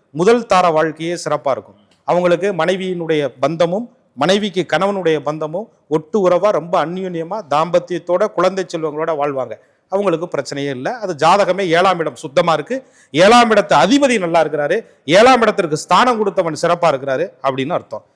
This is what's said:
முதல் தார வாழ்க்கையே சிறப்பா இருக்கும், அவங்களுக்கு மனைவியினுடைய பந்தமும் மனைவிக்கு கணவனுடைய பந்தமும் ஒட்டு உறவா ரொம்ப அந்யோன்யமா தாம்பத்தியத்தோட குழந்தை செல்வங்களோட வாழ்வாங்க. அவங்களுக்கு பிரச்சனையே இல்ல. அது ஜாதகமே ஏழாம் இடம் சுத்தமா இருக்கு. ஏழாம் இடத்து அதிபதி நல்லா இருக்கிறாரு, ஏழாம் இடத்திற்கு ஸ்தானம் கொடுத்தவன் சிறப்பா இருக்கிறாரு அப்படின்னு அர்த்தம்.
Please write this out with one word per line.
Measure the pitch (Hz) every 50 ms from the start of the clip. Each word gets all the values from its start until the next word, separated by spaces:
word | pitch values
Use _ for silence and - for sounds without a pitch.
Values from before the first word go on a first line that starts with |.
| _ _
முதல் | - 147 180 208 247 240 233
தார | - 196 185 185 175
வாழ்க்கையே | 160 156 160 160 147 156 160 170 175
சிறப்பா | 165 - 151 147 147 - 139
இருக்கும், | 123 110 - - - _ _ _ _ _ _
அவங்களுக்கு | - 160 175 180 175 175 160 - 202 -
மனைவியினுடைய | 160 160 170 190 185 190 185 185 175 165 160 160 151 143 127 - -
பந்தமும் | 135 139 165 160 175 165 175 208 240 - _ _ _ _ _ 123 -
மனைவிக்கு | 175 196 208 208 208 170 185 160 - 156
கணவனுடைய | 156 190 202 202 190 180 160 156 151 139 143
பந்தமும் | 151 156 156 151 156 190 226 - _ _ _ - 147
ஒட்டு | 160 156 - - 214 190
உறவா | 180 180 175 180 214 202 156
ரொம்ப | 160 170 185 175 147
அந்யோன்யமா | 156 175 185 190 185 175 165 160 165 190 220 190 135 143
தாம்பத்தியத்தோட | 151 160 175 165 175 170 - 175 165 165 - 175 180 208 208 214 -
குழந்தை | 175 190 190 190 185 175 -
செல்வங்களோட | 165 156 156 147 151 160 165 160 143
வாழ்வாங்க. | 143 147 139 131 127 113 107 - _ _ _ _ _ - 185
அவங்களுக்கு | 196 202 190 165 156 170 165 -
பிரச்சனையே | 147 131 - 143 143 139 143 135 123
இல்ல. | 131 180 240 247 214
அது | 185 175 139 147
ஜாதகமே | 160 185 202 196 165 185 190 202 175 160 165
ஏழாம் | 190 196 180 170 160
இடம் | 151 123 - -
சுத்தமா | 156 139 180 170 170 160 151
இருக்கு. | 147 - 247 269 - _ _ _ _ _ -
ஏழாம் | 143 180 208 240 240 240 226 220
இடத்து | 202 185 156 175 143 165
அதிபதி | 185 262 285 285 262 247 214 180
நல்லா | 170 165 170 156
இருக்கிறாரு, | 151 151 147 147 147 180 233 220 _ _ _ _ 135 156 196
ஏழாம் | 233 254 262 247 226
இடத்திற்கு | 214 180 185 180 160 151 151 -
ஸ்தானம் | - 180 190 240 254 240 214
கொடுத்தவன் | 214 196 180 196 180 165 151 - -
சிறப்பா | 165 170 170 175 165 143
இருக்கிறாரு | 131 135 139 131 131 170 196 - _ - 139
அப்படின்னு | 131 135 131 147 175 135
அர்த்தம். | 104 - 117 104 - _ _